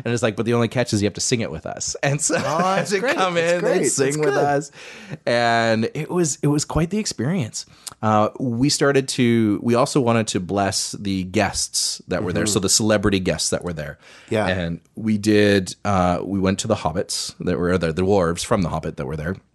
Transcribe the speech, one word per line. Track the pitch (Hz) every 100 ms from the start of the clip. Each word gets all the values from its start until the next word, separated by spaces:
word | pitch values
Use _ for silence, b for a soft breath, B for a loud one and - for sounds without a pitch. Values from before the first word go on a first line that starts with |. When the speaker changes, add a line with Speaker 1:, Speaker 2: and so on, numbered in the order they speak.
| 117
Speaker 1:
and |
it's | 120
like, | 120 104
"But | 113
the |
only | 120 117
catch | 123 120
is | 107
you | 101
have | -
to |
sing | - 123
it | 95
with | 78 -
us." | - - -
And | 143 147
so | - 165
<laughs> |
Speaker 2:
Oh, | 131 156
that's | 185 190 170
Speaker 1:
they | 196
Speaker 2:
great. | 240 320
Speaker 1:
come | 185
Speaker 2:
That's | 170 165 175
Speaker 1:
in, |
they | - 185
Speaker 2:
great. | 147
Speaker 1:
sing | 135 135
Speaker 2:
That's | 151
Speaker 1:
with | 151 139
Speaker 2:
good. | 143
Speaker 1:
us, | 143 147 B B B 202 B -
and | 120 117 117 117 110 113
it | - 156
was, | 175 165 -
it | 147
was | 147 -
quite | 151 165
the | 208
experience. | 208 - 120 190 110 - - B B -
Uh, | 110 107 107 -
we | 131 117 143
started | - 143 143 135
to, | - 120 117 110 101
we | 120 117
also | 127 151
wanted | 117 117 110
to | 104
bless | 87 98 98 - -
the | - 104 95 92
guests | 101 98 - - - - - -
that | 87
were | 90
there, | 85 107
Speaker 2:
Mm-hmm. |
Speaker 1:
so | 101
the | 95
celebrity | - 107 107 101 98
guests | 92 76 -
that | -
were | 87
there. | 78 71 69 B B B
Speaker 2:
Yeah. | 110 95
Speaker 1:
And | 92 85 82 - -
we | 110 107
did, | 104 104 104 101 92 - 101
uh, | 95 90 82
we | 50 98
went | 95 98
to | 110
the | 101
hobbits | 85 82 - - - -
that | - 73
were, | 87 90
the, | 82
the | 80
dwarves | 92 101 85 85
from | - 113
The | 80
Hobbit | 80 80 76
that | 67
were | 78
there. | 78 95 _